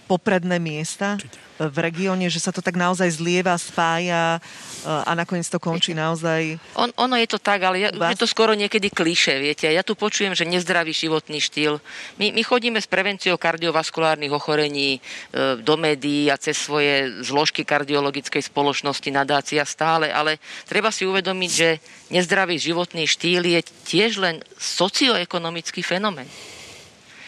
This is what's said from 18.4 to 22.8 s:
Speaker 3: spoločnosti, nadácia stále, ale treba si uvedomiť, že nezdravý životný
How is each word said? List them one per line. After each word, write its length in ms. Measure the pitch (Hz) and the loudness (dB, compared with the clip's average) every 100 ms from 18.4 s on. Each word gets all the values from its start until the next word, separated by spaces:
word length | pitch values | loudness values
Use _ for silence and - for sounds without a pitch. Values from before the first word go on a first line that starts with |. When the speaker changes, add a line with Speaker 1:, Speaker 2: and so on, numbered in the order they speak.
Speaker 3:
spoločnosti, 640 | - 143 143 135 143 135 143 | -2 0 0 0 -2 -4 -2
nadácia 560 | 139 139 143 - 147 | 0 2 0 0 -2
stále, 480 | 143 - 156 160 156 | -2 0 0 2 2
ale 240 | 135 151 156 - - - | 0 0 -2 -6 -18 -4
treba 240 | 208 214 | 0 0
si 160 | - 190 | 0 0
uvedomiť, 420 | 190 185 185 180 | 0 -2 -2 -2
že 300 | 156 165 156 - - - | 2 2 2 -6 -20 -2
nezdravý 480 | 180 175 196 180 165 | 0 2 2 2 0
životný 480 | 143 165 | 0 -2